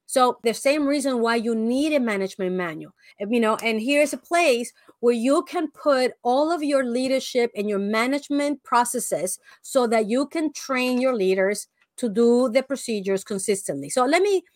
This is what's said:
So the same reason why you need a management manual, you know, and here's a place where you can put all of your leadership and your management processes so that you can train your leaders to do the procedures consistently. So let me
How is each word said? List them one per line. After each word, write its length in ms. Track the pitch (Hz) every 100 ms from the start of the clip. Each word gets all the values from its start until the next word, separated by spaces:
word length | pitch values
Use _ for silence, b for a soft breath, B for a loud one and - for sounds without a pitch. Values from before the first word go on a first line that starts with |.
| -
So 320 | 262 247 240
the 100 | 233
same 320 | 220 269 302 277
reason 360 | 294 269 247
why 160 | 233 233
you 180 | 226 226
need 380 | 226 254 311
a 60 | 294
management 560 | 233 196 190 - 185 185
manual, 380 | 170 156 151 b b -
you 200 | 202 240
know, 160 | 220 220
and 180 | 226 220
here's 320 | 240 285 294
a 40 | 262
place 560 | - 339 320 233 233 b b _
where 140 | 240
you 300 | 233 254 311
can 280 | 269 339 302
put 400 | - 294 254 254 -
all 300 | 240 262 311
of 100 | 339
your 220 | 294 277
leadership 680 | 247 247 262 262 - 247 233 214
and 120 | 208
your 120 | 196
management 840 | 202 220 247 285 - 285 285 285
processes 760 | - 240 240 247 - 151 180 - b b
so 260 | - 262 233
that 200 | 226 208
you 200 | 247 285
can 240 | 330 311
train 500 | - - 254 254 247
your 140 | 262 233
leaders 520 | 185 190 190 208 - _ _ -
to 120 | 233
do 400 | 202 233 240 254
the 120 | 254
procedures 640 | 254 262 - 208 190 190
consistently. 640 | - 196 214 190 - 143 143
So 160 | 254 254
let 160 | 339
me 220 | 403 381 -